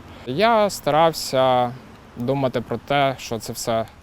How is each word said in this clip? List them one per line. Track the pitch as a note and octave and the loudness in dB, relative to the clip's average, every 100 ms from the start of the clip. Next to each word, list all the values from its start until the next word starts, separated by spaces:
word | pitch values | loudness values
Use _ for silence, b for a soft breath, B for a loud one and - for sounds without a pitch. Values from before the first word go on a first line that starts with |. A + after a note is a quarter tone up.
| B B - | B B -8
Я | C#3 A3 A3+ G3+ | 0 2 4 2
старався | - C#3+ D3 E3 D#3 - C3 C3 B2+ A#2+ B2+ - - - - | 0 0 4 4 2 -2 2 4 4 0 -4 -16 -20 -16 -6
думати | B2 C#3 C3 A#2+ | -2 0 0 -2
про | - A#2 | -4 -6
те, | - C#3+ C3+ B2+ | -2 2 2 -2
що | - A2+ | -8 -8
це | - | -8
все | A2+ - A2+ A2 - | -6 -2 -2 -4 -12